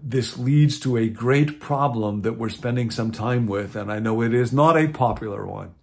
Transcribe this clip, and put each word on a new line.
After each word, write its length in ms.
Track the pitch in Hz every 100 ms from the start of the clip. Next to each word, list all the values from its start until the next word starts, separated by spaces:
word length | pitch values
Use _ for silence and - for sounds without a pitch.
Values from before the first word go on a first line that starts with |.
this 360 | 135 127 117 -
leads 420 | 123 147 147 -
to 160 | 131 117
a 140 | 113
great 500 | 110 117 139 147 -
problem 600 | - 143 143 117 107 104
that 160 | 110 110
we're 100 | 113
spending 420 | - 120 123 120
some 220 | - 113
time 340 | 110 110 123 113
with, 300 | 98 98 107
and 160 | 101
I 60 | 107
know 240 | 113 110
it 100 | 117
is 180 | 120 120
not 280 | 131 156 160
a 100 | 156
popular 580 | 151 123 95 110 101 95
one 280 | 98 90 87